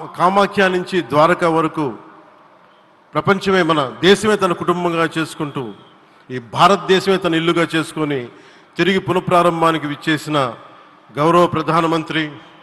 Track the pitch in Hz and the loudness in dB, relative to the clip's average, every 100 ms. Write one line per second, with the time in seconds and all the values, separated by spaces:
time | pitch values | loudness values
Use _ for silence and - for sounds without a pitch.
0 | 151 139 175 196 190 202 190 180 180 185 | -12 -2 0 2 2 2 0 0 -2 -4
1 | 127 147 160 175 170 160 156 160 143 101 | 0 2 4 2 0 0 0 -2 -6 -6
2 | - - - _ _ _ _ _ _ _ | -16 -20 -20 _ _ _ _ _ _ _
3 | _ 151 165 190 196 190 165 156 131 113 | _ -2 0 0 2 2 2 0 -2 0
4 | 165 196 214 208 190 175 165 175 175 165 | 4 4 2 0 0 -2 -2 -2 -2 -2
5 | 165 160 156 - 151 135 117 98 - _ | -2 -2 -6 -6 -8 -8 -10 -12 -20 _
6 | _ _ - 127 117 131 175 196 165 185 | _ _ -14 -14 -8 2 4 4 2 0
7 | 190 185 180 160 165 170 165 165 147 156 | 2 0 0 0 0 0 0 -2 -4 -4
8 | 151 139 120 - - - _ - 175 190 | -4 -4 -8 -14 -20 -20 _ -2 0 0
9 | 185 175 175 175 175 165 165 160 143 143 | 0 -2 2 2 2 2 0 0 -4 -6
10 | - 151 151 151 127 110 - - - _ | -4 -4 -2 -2 -2 -4 -18 -20 -20 _
11 | _ 113 156 170 170 147 156 160 165 165 | _ -2 2 4 4 0 -2 0 0 -2
12 | 156 156 151 135 - - | -4 -6 -6 -10 -20 -20